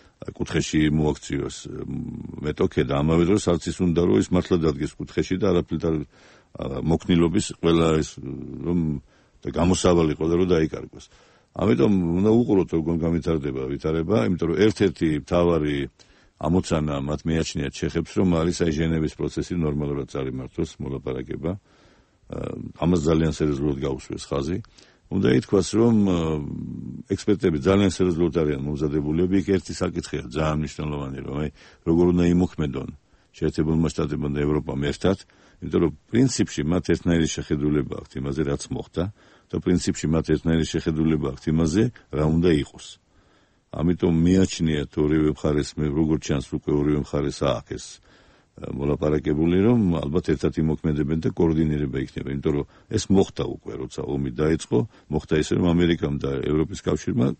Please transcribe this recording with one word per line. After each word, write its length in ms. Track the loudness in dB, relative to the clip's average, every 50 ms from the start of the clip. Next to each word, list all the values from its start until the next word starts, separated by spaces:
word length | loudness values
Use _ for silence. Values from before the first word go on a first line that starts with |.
| -20 _ _ -18 -14
კუთხეში 540 | -12 -8 -8 -6 -2 -2 -2 -2 0 2 2 4 4
მოაქციოს, 680 | 4 2 2 0 0 -2 -6 -6 -4 -4 -4 -6 -8 -12 -14 -12 -12
მ, 200 | -10 -8 -8 -8 -8 -8 -8 -10 -10 -12 -12 -10 -8
მეტოქე 400 | -6 -4 0 0 0 0 2 0 0
და 100 | 2 2
ამავე 280 | 0 2 4 4 4 4
დროს 180 | 4 4 2 2
არც 180 | 2 0 0 0
ის 140 | -4 -4 0
უნდა, 220 | 0 2 2 2
რომ 160 | 4 4 4
ის 120 | 2 2 2
მართლა 280 | 0 0 2 2 0
დადგეს 340 | 2 2 0 0 -2 -4 -6 -6
კუთხეში 420 | -10 -12 -6 -4 -4 -2 -2 -2
და 80 | 0 0
არაფრით 360 | 2 2 2 0 -2 -4 -2 -2
არ, 120 | -2 -2 -2 -4 -8 _ -20 -20 -20 -20 -20 _ _
ა, 140 | -12 -10 -8 -6 -6 -4
მოქნილობის 680 | 0 0 0 0 2 2 4 4 4 4 2 0 -2 -2 -4
ყველა 340 | -2 2 2 4 4 4 4 2
ეს, 160 | 2 0 -2 -8
რომ 600 | -12 -12 -10 -10 -10 -12 -12 -10 -6 -4 -2 0 0 0 0 -2 -4 -8 _ _ _ _ _ _ _ -10
და 40 | -6
გამოსავალი 640 | -2 0 2 2 2 4 4 4 4 4 4 2 0
ყველა 220 | 0 0 0 2
რომ 120 | 2 2
დაიკარგოს. 580 | 2 2 2 2 0 -2 -6 -12 -14 -16 -20 -20 -20 _ -20 _ _ _ _ _ _ -6
ამიტომ 380 | -2 2 2 4 4 4 4 4 2 2 0
უნდა 200 | 0 2 4 4
უყუროთ, 380 | 4 4 4 4 2 2 2 2
როგორ 260 | 0 -2 0 0 -2
განვითარდება 640 | 0 0 0 0 0 0 -2 -2 -2 -2 -4 -6 -6 -6
ვითარება, 540 | -6 -6 -4 -4 -2 -2 -2 0 0 0 0
იმიტომ 260 | 0 0 -2 -2 -2
რომ 100 | 0 2 2
ერთ-ერთი 480 | 2 2 2 2 0 0 0 0 -2 -2 -2
მთავარი 580 | -2 -2 0 0 2 4 4 2 2 0 -2 -2 -4 -6 -8 _ _ -20 _ _ _ _ _ _ -6
ამოცანა 540 | -2 0 0 0 0 0 -2 -2 0 -2 -4 -4
მათ 220 | -4 -4 -6 -4
მიაჩნიათ 520 | -2 -2 0 0 -2 -2 -4 -6 -6 -6 -6
ჩეხებს, 380 | -6 -6 -4 -2 -2 -4 -2 0
რომ 160 | 0 2 2
არის, 260 | 2 2 2 0 0 0
აი, 120 | 0 0 0
ჟენევის 400 | 0 0 0 0 0 -2 -4 -4
პროცესი 400 | -4 -6 -6 -4 -6 -6 -4 -4
ნორმალურად 520 | -2 -2 -2 -2 -2 -4 -4 -4 -6 -6 -6
წარიმართოს, 600 | -6 -6 -6 -6 -6 -8 -10 -10 -6 -6 -6 -6 -6
მოლაპარაკება. 760 | -10 -8 -8 -8 -8 -6 -6 -6 -6 -8 -8 -8 -6 -6 -6 -6 -6 _ _ _ _ _ _ _ _ _ _ _ _ _ -12
ა, 80 | -10 -8 -8 -8 -8 -10 -12 -12 -6
ამას 260 | -2 0 2 2 4
ძალიან 300 | 4 4 4 4 4 2
სერიოზულად 460 | 2 0 0 0 0 0 0 -2 -2
გაუსვეს 460 | -2 -4 -4 -6 -6 -8 -10 -12 -10 -8
ხაზი. 320 | -6 -4 -4 -2 -4 -4 -6 -8 -12 _ -20 -20 _ _ _ _ -4
უნდა 180 | -2 2 4 4
ითქვას, 360 | 4 4 2 2 2 2 2 2
რომ, 240 | 2 4 4 6 6 6 4
ა, 160 | 4 2 2 0 0 -2 -2 -4 -6 -8 -8 -8 -10 -10 -10 -10 -10 -12 -10 -6
ექსპერტები 520 | -6 -4 -2 0 0 0 2 2 0 2 2
ძალიან 320 | 2 4 4 4 4 2 2
სერიოზულად 420 | 2 2 2 2 2 2 2 2
არიან 260 | 2 0 0 0 -2 -4
მომზადებულები. 720 | -4 -4 -2 -2 -2 0 -2 -2 0 0 0 2 2 2
იქ 120 | 0 2 2
ერთი 240 | 0 0 -2 -4 -8
საკითხია 480 | -6 -4 -4 -4 -6 -8 -6 -8 -8 -8
ძალიან 340 | -6 -4 -2 0 0 0
მნიშვნელოვანი, 600 | -2 -4 -4 -6 -6 -6 -6 -6 -6 -8 -8 -10 -10
რომ, 160 | -10 -8 -6
აი, 120 | -4 -6 -6 -8 -12 -20 -20 -18 _
როგორ 260 | 0 2 4 6 6
უნდა 180 | 6 6 4 4
იმოქმედონ 640 | 4 4 4 2 0 0 -4 -4 -4 -4 -6 -8 -10 -14 -16 _ _ _ _ _ _ -8
შეერთებულმა 520 | -2 -2 -2 0 0 0 2 2 2 2
შტატებმა 420 | 0 0 -2 -4 -4 -2 -4 -4 -4
და 100 | -2 0
ევროპამ 420 | 0 0 0 0 -2 -4 -4 -2
ერთად, 360 | -2 -2 -2 0 0 0 0 -2 -4 _ _ _ _ _ _ -12
იმიტომ 200 | -6 -2 0 2
რომ 120 | 2 0 -2 -4
პრინციპში 600 | _ -2 2 2 2 2 2 0 -2 -2 -2 -4 -2
მათ 200 | 0 0 0 2
ერთნაირი 420 | 0 0 0 2 2 2 2 2
შეხედულება 640 | 0 -2 -4 -4 -4 -2 0 0 0 0 0 -2 -4 -8
აქვთ 180 | -10 -12 -12 -10
იმაზე, 280 | -8 -6 -4 -4 -2 -2
რაც 200 | -2 -2 -4 -6
მოხდა, 380 | -8 -10 -10 -10 -8 -4 -4 -4 -4 -6 _ _ -20 -20 _ _
და 120 | -8 -6
პრინციპში 520 | -2 0 2 2 2 2 -2 -4 -2 0
მათ 180 | 0 0 0 2
ერთნაირი 380 | 2 0 0 2 2 2 2 0
შეხედულება 600 | 0 -2 -4 -2 -2 -2 0 0 2 0 0 -2
აქვთ 180 | -4 -6 -6 -4
იმაზე, 380 | 0 0 2 2 2 2 2 0 0 -2 -10 -14
რა 180 | -8 -4 -2 0
უნდა 240 | 2 2 2 4 4
იყოს. 360 | 4 2 0 -4 -10 -20 -20 -20 -20 -20 _ _ _ _ _ _ _ _ _ _ _ _ _ _ -6
ამიტომ 420 | -2 0 0 0 2 2 2 4
მიაჩნიათ 760 | 4 4 6 6 6 4 2 0 -2 -2 0 0 -2 -2 -4 -2
ორივე 380 | 0 2 2 4 2 2 2
მხარეს, 380 | 0 0 0 0 0 0 -2 -4
მე, 140 | -4 -4 -2
როგორც 340 | -2 0 0 2 2 0 -2
ჩანს, 260 | -2 -2 -4 -4 -4 -6
უკვე 220 | -8 -6 -2 0 0
ორივე 260 | 2 2 2 0 0
მხარეს 380 | -2 -2 -4 -4 -2 -4 -4 -2
ააქვს 300 | 0 0 -2 -2 -6 -12
ეს, 160 | -12 -12 -14 -16 -20 -20 _ _ -20 -20 _ _ _ _ _ _ -18
ა, 100 | -14 -12
მოლაპარაკებული, 880 | -8 -6 -4 -2 -2 0 0 2 0 0 0 0 0 2 2 2 4 4 4
რომ 200 | 4 4 4 4 4 2 2
ალბათ 320 | 0 0 0 -2 0 2
ერთად 320 | 0 0 0 0 -2 0 0
იმოქმედებენ 600 | 0 0 0 0 0 0 0 0 0 0 -2 -2
და 100 | -2 -2
კოორდინირება 640 | 0 2 2 2 4 2 2 0 0 -2 -2 -2 -4
იქნება, 320 | -4 -6 -6 -8 -10 -8 -6
იმიტომ 240 | -6 -2 -2 0 0
რომ 120 | -2 -4 -6 _ _ _
ეს 160 | -4 -4 -2 0
მოხდა 380 | 4 4 4 4 2 0 -4 -4
უკვე, 280 | -4 -6 -8 -10 -10 -10
როცა 260 | -8 -10 -10 -8 -8
ომი 300 | -6 -4 -4 -2 -4 -4
დაიწყო, 480 | -2 0 2 2 2 0 0 0 0 0 0 -2 _ -16 _
მოხდა 300 | -4 -4 -4 -2 0 0
ისე, 180 | 0 2 2 0
რომ 140 | 2 2
ამერიკამ 480 | 4 4 4 4 4 2 0 0 -4 -4
და 140 | -2 -4 -4 -4
ევროპის 420 | -2 -2 0 0 0 0 -2 -4 -6
კავშირმა 460 | -4 -2 -2 -2 -2 -2 -2 0 0 0 -2